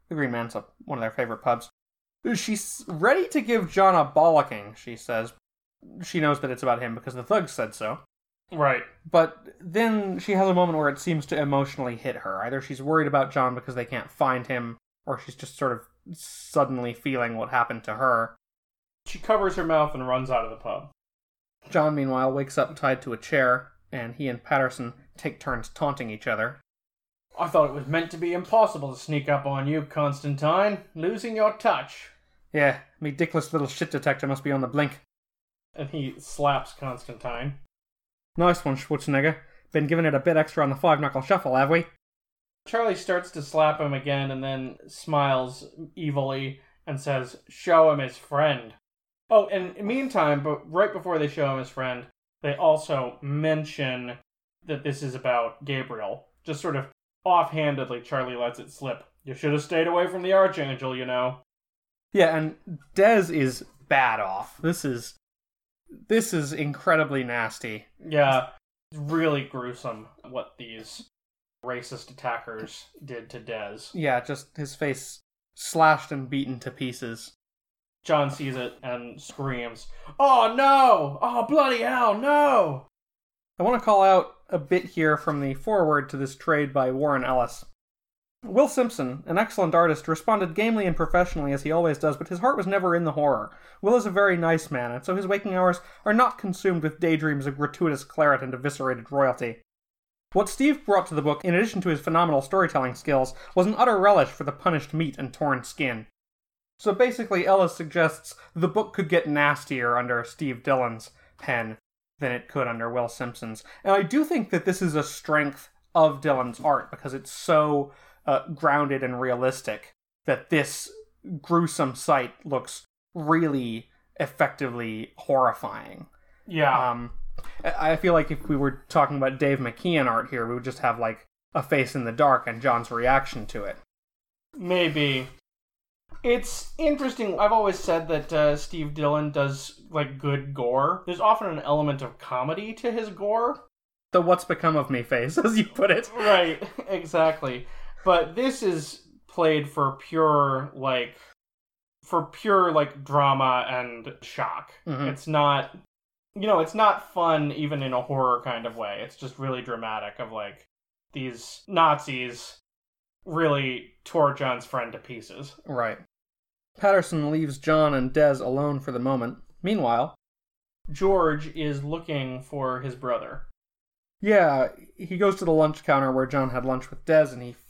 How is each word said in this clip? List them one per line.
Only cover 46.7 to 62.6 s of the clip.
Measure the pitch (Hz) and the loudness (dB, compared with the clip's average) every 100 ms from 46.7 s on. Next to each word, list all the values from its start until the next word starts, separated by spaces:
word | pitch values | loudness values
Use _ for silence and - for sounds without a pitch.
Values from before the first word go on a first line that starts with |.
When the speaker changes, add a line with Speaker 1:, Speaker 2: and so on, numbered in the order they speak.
| _ - | _ -10
Speaker 2:
and | 139 | -8
says, | 147 135 123 - _ | -4 -4 -4 -14 _
"Show | - - 165 160 | -8 4 6 8
him | 143 | 6
his | 131 - | 0 -8
friend." | - 143 151 131 117 - _ _ _ _ - | -6 0 2 0 -6 -20 _ _ _ _ 2
Oh, | 220 202 | 4 4
and | 196 185 - 202 | 0 -4 -6 -4
meantime, | 254 269 208 156 143 | -2 -2 2 2 2
but | 147 147 - | 0 -4 -2
right | 165 208 | 2 2
before | 196 180 165 | 0 -2 -2
they | 147 | -2
show | 147 139 | 0 -2
him | 131 | -2
his | 127 | -6
friend, | - 131 123 120 _ _ _ | -6 -6 -6 -12 _ _ _
they | 147 143 | -6 0
also | 165 156 - 143 123 - | 4 4 2 -4 -4 -8
mention | 139 143 156 156 151 - 131 127 123 123 _ _ _ _ - | -6 -2 0 -2 -4 -6 -6 -6 -10 -14 _ _ _ _ -10
that | 143 | -8
this | 147 139 | -6 -6
is | 139 127 | -6 -6
about | 127 123 117 - 143 | 0 0 0 -6 -8
Gabriel. | 135 131 117 101 - - _ - | -6 -6 -8 -8 -10 -14 _ -10
Just | 147 | -8
sort | 175 139 | -4 -4
of | 139 _ _ _ 185 | -6 _ _ _ 2
offhandedly, | 175 160 151 151 139 127 123 | 4 2 0 -2 -2 -4 -8
Charlie | - 139 127 120 | -6 -4 -4 -4
lets | 120 120 | -4 -6
it | - | -14
slip. | - 135 117 - _ - | -12 -10 -10 -12 _ -16
"You | 131 | -6
should | 151 | -2
have | 147 | 0
stayed | 147 170 165 | 0 0 2
away | 175 180 | 2 0
from | 180 | -2
the | 180 | 2
Archangel, | 190 190 185 139 131 135 127 | 4 4 2 -6 -6 -6 -6
you | 127 | -4
know." | 127 127 135 _ _ _ _ _ _ _ | -2 -2 -4 _ _ _ _ _ _ _
Speaker 1:
Yeah, | 202 165 160 | 4 4 4
and | 156 - | -2 -6